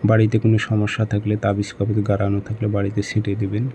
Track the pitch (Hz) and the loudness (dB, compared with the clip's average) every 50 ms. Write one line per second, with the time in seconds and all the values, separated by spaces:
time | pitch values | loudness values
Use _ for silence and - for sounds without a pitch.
0 | - 110 113 110 113 110 - 110 110 110 110 107 - - 113 107 104 104 - - | 4 4 4 6 4 4 2 2 4 4 4 4 2 0 0 0 0 -2 -2 -2
1 | 110 107 - 101 107 107 107 104 - 104 101 101 101 - - - 101 110 107 110 | -2 0 -2 -2 0 -2 -2 0 0 -2 0 0 -4 -4 -4 -4 -2 0 0 0
2 | 101 104 101 95 101 98 101 101 101 - 110 107 110 104 107 101 101 98 104 104 | 2 0 0 0 0 0 -2 -2 -4 -6 -6 -4 -2 -2 0 -2 -2 -2 -2 -4
3 | 98 - - 110 107 104 101 107 107 95 101 107 123 131 - | -4 -2 -2 -2 -2 0 -2 -2 -2 -2 -2 -2 -4 -4 -6